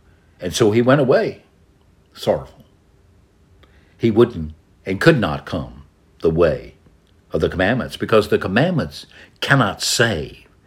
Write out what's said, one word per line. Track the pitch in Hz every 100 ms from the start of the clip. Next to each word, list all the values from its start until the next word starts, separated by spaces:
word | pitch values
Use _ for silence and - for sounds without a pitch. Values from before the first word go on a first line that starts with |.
| _ _ _ _
And | 90
so | - 110
he | 113
went | 120 143
away | 127 196 175 - _ _ _ _ _ _ _
sorrowful. | - 117 80 67 - _ _ _ _ _ _ _ _ _ _ _ _ _ _
He | 117
wouldn't | 107 117 85 80 - _ _ -
and | 98
could | 165 151
not | 90 71 -
come | 85 64 - - _ _ _
the | 82
way | 80 82 65 - - _ _ _ _ _
of | 80
the | 85
commandments | 85 92 127 71 -
because | 98 110 -
the | 107
commandments | - 101 170 165 80 - - - - _
cannot | - 139 104 -
save. | - - 117 87 67 - - _